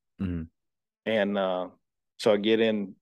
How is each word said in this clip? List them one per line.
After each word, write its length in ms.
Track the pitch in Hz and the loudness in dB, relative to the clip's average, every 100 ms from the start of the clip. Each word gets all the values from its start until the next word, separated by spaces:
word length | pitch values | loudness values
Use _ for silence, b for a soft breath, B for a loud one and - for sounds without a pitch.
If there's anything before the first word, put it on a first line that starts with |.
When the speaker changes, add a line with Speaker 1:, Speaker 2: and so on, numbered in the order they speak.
| _ _ | _ _
Speaker 1:
Mm-hmm. 220 | 95 85 82 _ _ _ _ _ - | -6 -6 -8 _ _ _ _ _ -2
Speaker 2:
And, 320 | 110 101 101 | 0 0 0
uh, 300 | 95 92 90 - _ _ _ _ | 0 -2 -6 -12 _ _ _ _
so 140 | 117 | 2
I 40 | 104 | 2
get 240 | 104 110 | 4 2
in, 340 | 113 107 95 - | 2 0 -6 -10